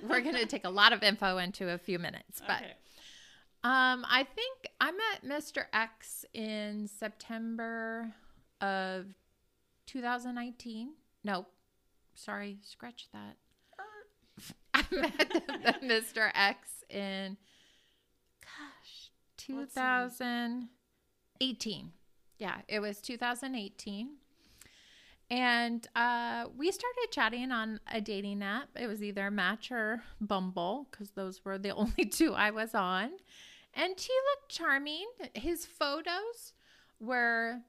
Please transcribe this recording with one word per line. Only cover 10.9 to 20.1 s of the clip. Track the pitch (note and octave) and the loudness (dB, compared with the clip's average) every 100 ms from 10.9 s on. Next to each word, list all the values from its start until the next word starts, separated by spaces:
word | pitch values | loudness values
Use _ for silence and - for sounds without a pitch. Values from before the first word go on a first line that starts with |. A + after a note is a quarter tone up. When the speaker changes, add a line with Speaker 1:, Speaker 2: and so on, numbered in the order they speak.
| D#4 _ _ | -12 _ _
Speaker 1:
No, | G#3 F#3 F#3+ _ _ _ _ _ _ | -2 -2 -4 _ _ _ _ _ _
sorry, | - - G3+ G3+ G3+ | -18 -8 -6 -6 -10
scratch | - - A#3+ A#3+ - | -16 -16 -16 -16 -16
that. | G#3 G3+ - _ _ _ - G#4 G#4+ - _ _ - - - | -14 -14 -16 _ _ _ -18 -16 -18 -20 _ _ -20 -18 -18
<laughs> | _ | _
I | - - | 0 2
met | F4+ D#4+ - | -2 -2 2
the, | - F4 - - A#3+ A#3 | 2 2 -4 0 0 0
the | C4 | 2
Mister | A3 A3 - G#3+ | 2 2 -2 0
X | - G3+ - - - - | 4 4 2 -10 -16 -10
in, | G3+ G3 F#3+ F#3+ G3 _ _ _ _ _ _ _ _ _ _ | -6 -4 -6 -6 -10 _ _ _ _ _ _ _ _ _ _
gosh, | - - C#4+ - - - - | -20 -16 -16 -18 -20 -20 -20
Speaker 2:
Let's | _ _ - | _ _ -18
see. | - | -8
Speaker 1:
two | C4+ C#4 | -6 -4
thousand | C4 B3+ B3+ B3 | 0 2 2 0